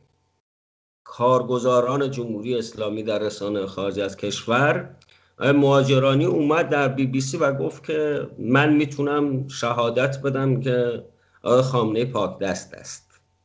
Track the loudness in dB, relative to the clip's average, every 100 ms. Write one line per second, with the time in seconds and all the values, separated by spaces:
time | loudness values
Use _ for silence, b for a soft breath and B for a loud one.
0 | _ _ _ _ _ _ _ _ _ _
1 | -20 -2 2 2 2 0 2 2 2 0
2 | -2 -4 -6 -6 -4 -4 -4 -6 -6 -4
3 | -4 -2 -2 -4 -4 -4 -4 -4 -4 -4
4 | -6 -4 -6 -6 0 2 2 0 -4 -16
5 | b b b -2 2 4 6 4 4 4
6 | 4 4 2 2 2 2 2 0 0 0
7 | 0 -2 -4 0 0 0 -4 -6 -6 -2
8 | -2 -2 -6 -8 0 2 4 4 2 -2
9 | -2 0 0 -2 -6 -6 -4 0 0 2
10 | 0 -2 -4 -2 0 0 0 0 -2 -4
11 | -10 b b b 2 2 4 0 0 0
12 | -2 -2 -4 -4 -6 -6 -10 -18 -18 -18
13 | _ _ _ _